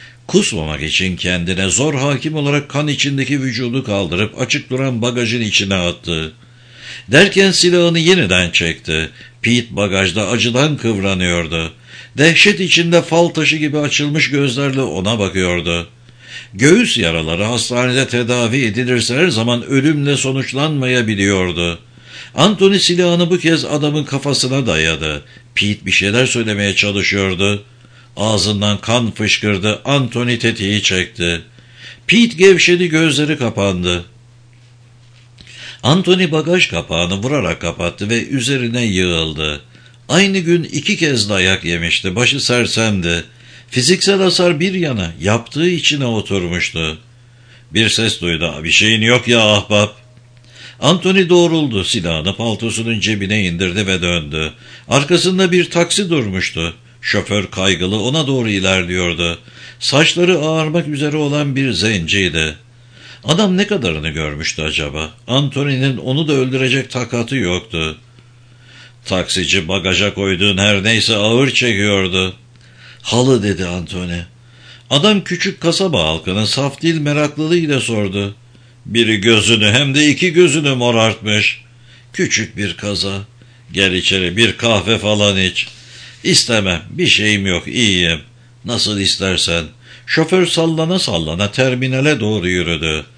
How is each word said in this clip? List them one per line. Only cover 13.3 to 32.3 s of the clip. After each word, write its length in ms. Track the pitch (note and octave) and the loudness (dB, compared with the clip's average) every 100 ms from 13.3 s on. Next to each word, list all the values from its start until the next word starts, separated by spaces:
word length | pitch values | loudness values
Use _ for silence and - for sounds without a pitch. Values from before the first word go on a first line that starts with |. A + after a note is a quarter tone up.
| D#3+ D3+ D#3 | 2 0 0
gibi 200 | D3+ D3+ | 0 -2
açılmış 520 | D3 D3 D3 D#3 C3 | -2 -2 0 0 0
gözlerle 520 | C#3 C#3 A#2+ C#3 C3 | 0 0 0 -2 -2
ona 380 | B2 D#2 F#2+ A2+ | -2 -2 -2 0
bakıyordu. 680 | G2 F#2 F#2 F2 D#2+ E2+ E2+ - - - - - - | 0 0 0 0 -2 -4 -6 -14 -20 -20 -20 -20 -12
Göğüs 440 | F#2+ C3+ G3 - - | 2 4 6 4 0
yaraları 460 | E2+ E2 D#2 E2+ | 0 0 -2 -2
hastanede 640 | G#2+ A#2+ A#2 B2 B2+ B2 B2+ | -2 -2 -2 0 0 0 0
tedavi 580 | A#2+ A#2 B2 A#2 C3 A#2+ | -2 0 0 0 0 0
edilirse 500 | G2+ B2 B2 A2+ B2+ | 0 0 0 0 0
her 120 | F3+ | 2
zaman 380 | A2+ A#2 A#2+ - | 2 0 -2 0
ölümle 520 | C3+ C#3+ D3+ C#3+ C#3 | 0 2 0 0 0
sonuçlanmayabiliyordu. 1600 | C3+ C3+ - B2+ D#3 D3 B2+ B2+ A2 G2+ G2 G2 F#2 E2+ E2+ E2 - - - - - - | 0 -2 -4 -2 -2 -2 0 0 0 2 2 2 0 -2 -4 -4 -12 -20 -20 -20 -8 2
Anthony 440 | F3 F#3+ F#3+ G3 | 2 6 4 4
silahını 500 | - F3 F3+ E3+ E3+ | 2 2 2 4 2
bu 80 | F3+ | 2
kez 280 | D#3+ D#3+ - | 2 2 0
adamın 380 | C#3+ D3 D3+ | -2 0 -2
kafasına 640 | C#3+ C3+ C#3+ C3 B2+ C3+ A#2 | -4 -4 -2 0 0 0 0
dayadı. 560 | D#2+ D#2+ D#2 D#2 D2 - - - - | 0 0 0 -4 -8 -12 -20 -10 -4
Pete 300 | G2+ G#2 F#2+ | -2 -2 -2
bir 60 | |
şeyler 340 | - G2 A2+ B2+ | 0 2 2 2
söylemeye 500 | A#2+ G#2+ G2+ G2+ F2+ | 0 -2 -2 0 0
çalışıyordu. 880 | G#2 G2+ F#2 G2+ F#2+ F2+ G2 G2+ - - - - - - | 0 0 0 0 0 0 0 -2 -8 -20 -20 -20 -16 -4
Ağzından 600 | G#2+ G#2 G2+ G2+ G#2 G2+ | 0 0 0 0 0 -2
kan 300 | - A#2+ A#2 | 0 0 0
fışkırdı. 680 | - G#2+ - G#2+ G2 G#2+ G#2 - | -2 -2 0 0 0 0 -2 -2
Anthony 540 | C#3 B2 A#2+ B2 A#2 | -2 0 -2 -2 0
tetiği 440 | A#2 A2 G2 G#2 | 0 -2 -2 0
çekti. 580 | G#2 F#2 F2+ - F2 E2+ - - - - - - - | 0 0 -2 -2 -2 -2 -8 -20 -20 -20 -20 -12 0
Pete 280 | G3 A#3 | 4 4